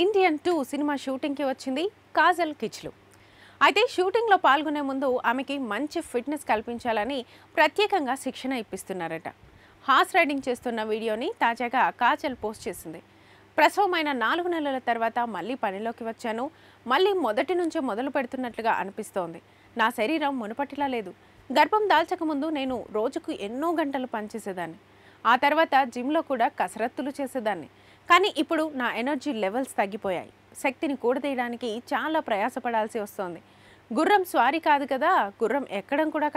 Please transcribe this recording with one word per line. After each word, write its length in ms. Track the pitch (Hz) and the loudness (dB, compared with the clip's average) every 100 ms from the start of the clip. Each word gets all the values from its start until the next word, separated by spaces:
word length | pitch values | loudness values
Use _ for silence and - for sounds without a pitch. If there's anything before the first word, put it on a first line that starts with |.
ఇండియన్ 360 | 359 403 370 302 339 | 2 4 4 2 0
టూ 80 | 339 254 | 0 -2
సినిమా 240 | 277 294 277 - | -2 -2 -2 -4
షూటింగ్‌కి 400 | 262 302 277 277 | -4 -4 -2 -4
వచ్చింది 340 | 262 - 262 381 - _ - | -4 -4 -4 -4 -6 _ 4
కాజల్ 360 | 320 339 320 294 | 4 4 -2 -2
కిచ్లు. 320 | 220 - - - _ - - - - - 285 | -8 -8 -14 -16 _ -20 -20 -20 -20 4 4
అయితే 160 | 392 494 - | 6 2 2
షూటింగ్‌లో 440 | 370 453 453 392 302 | 2 2 4 6 6
పాల్గొనే 360 | 285 311 294 277 | 4 2 -2 -2
ముందు 200 | 269 269 247 226 | -2 0 0 0
ఆమెకి 260 | 247 269 277 240 | -2 -4 -6 -4
మంచి 280 | 202 294 349 - | -4 -4 -6 -6
ఫిట్‌నెస్ 380 | 247 247 294 - | -6 -6 -8 -2
కల్పించాలని 680 | 220 233 233 247 214 214 277 233 - - - | -2 -2 -6 -2 -2 -2 -6 -8 -18 -6 2
ప్రత్యేకంగా 600 | 311 - 415 381 262 269 262 | 2 4 2 2 0 -4 -6
శిక్షణ 280 | - 262 262 | -6 -6 -6
ఇప్పిస్తున్నారట. 640 | 214 196 - 185 165 160 - - - - - _ - | -6 -12 -8 -6 -6 -6 -10 -14 -20 -20 -20 _ 2
హార్స్ 320 | 269 370 370 | 4 4 4
రైడింగ్ 280 | 320 277 262 | 2 0 -4
చేస్తున్న 300 | 247 247 226 220 | -4 -4 -4 -2
వీడియోని 360 | 214 226 214 311 466 240 | -2 -2 -2 -4 0 0
తాజాగా 380 | 233 240 262 180 - | 0 -2 2 2 2
కాజల్ 380 | 240 294 302 247 | 0 2 -2 -6
పోస్ట్ 220 | 214 220 220 | -8 -6 -10
చేసింది. 320 | 175 170 170 - _ - - - - | -10 -12 -14 -18 _ -20 -20 -6 4
"ప్రసవమైన 520 | 302 349 392 339 294 262 | 4 6 2 2 0 0
నాలుగు 260 | 226 330 359 | 0 0 0
నెలల 240 | 339 285 262 240 | -2 -2 -2 -2
తర్వాత 300 | 233 226 240 240 190 | 0 0 0 -2 -4
మళ్ళీ 200 | 185 262 | -6 -4
పనిలోకి 400 | 214 190 226 240 226 | -4 -4 -6 -6 -10
వచ్చాను. 340 | 226 233 226 277 - - - 226 | -8 -6 -4 -6 -10 -20 -16 0
మళ్ళీ 180 | 269 381 381 | 4 4 2
మొదటి 300 | 254 214 330 349 | 0 0 0 0
నుంచే 200 | 339 320 269 | 0 -2 -4
మొదలు 220 | 202 277 277 | -4 -2 -4
పెడుతున్నట్లుగా 580 | - 254 247 220 220 185 | -4 -6 -8 -2 -2 0
అనిపిస్తోంది. 580 | 190 196 208 196 170 165 - _ - 233 | -2 -8 -6 -6 -6 -8 -20 _ -12 0
నా 80 | 277 247 | 0 2
శరీరం 360 | 220 320 285 269 | 0 0 0 -4
మునుపటిలా 460 | 208 233 277 277 277 | -6 -6 -6 -2 -2
లేదు. 180 | 240 185 - - - - 262 | -2 -6 -14 -20 -20 0 4
గర్భం 260 | 311 427 415 | 4 4 4
దాల్చకముందు 560 | 311 330 349 311 285 311 302 | 4 4 -2 -2 -2 -2 -2
నేను 180 | 262 247 - 214 | -2 -4 -4 -2
రోజుకు 340 | 233 320 320 285 202 | -2 -2 -6 -6 -6
ఎన్నో 220 | 247 330 330 | -4 -2 0
గంటలు 280 | 294 269 254 | -2 -2 -4
పనిచేసేదాన్ని. 680 | 226 208 226 208 185 165 170 _ - - - 226 | -6 -8 -8 -8 -6 -8 -10 _ -20 -20 -2 2
ఆ 20 | 247 | 4
తర్వాత 320 | 285 302 320 269 269 247 | 4 4 4 4 2 -2
జిమ్‌లో 260 | 254 320 311 | 0 0 0
కూడా 180 | 262 254 - | 0 0 0
కసరత్తులు 540 | 190 - 240 - 277 277 | -4 -2 -4 -4 -8 -6
చేసేదాన్ని. 500 | 269 262 214 185 131 - - - - | -6 -4 -4 -4 -8 -18 -20 -20 6
కానీ 180 | 349 392 - | 6 6 0
ఇప్పుడు 200 | 302 330 320 277 | 0 0 -2 -2
నా 60 | 240 185 | -2 -2
ఎనర్జీ 320 | 247 294 294 226 | -2 -2 -4 -2
లెవెల్స్ 300 | 190 233 262 - | -2 -2 -4 -2
తగ్గిపోయాయి. 500 | 202 208 202 170 110 _ _ - | -2 -2 -4 -4 -6 _ _ -4
శక్తిని 340 | 285 262 311 277 | -4 -2 -4 -2
కూడదీయడానికి 680 | 240 269 285 254 240 240 240 220 - | -2 0 -2 -2 -4 -4 -6 -6 -4
చాలా 300 | 196 285 320 269 | -2 0 -2 0
ప్రయాసపడాల్సి 680 | 202 233 254 247 226 220 233 202 | 0 0 -2 -2 -2 -2 -4 -8
వస్తోంది. 360 | - 185 165 - - - - _ 233 | -8 -8 -10 -16 -20 -20 -20 _ 0
గుర్రం 280 | 339 403 359 | 4 4 4
స్వారీ 300 | 302 247 320 320 | 4 4 2 2
కాదు 180 | 285 277 | 2 2
కదా, 180 | 262 311 359 202 - | 2 4 4 2 -2
గుర్రం 260 | 220 277 247 196 | 0 0 -2 -6
ఎక్కడం 260 | - 294 311 302 | -2 0 0 0
కూడా 140 | 294 | 0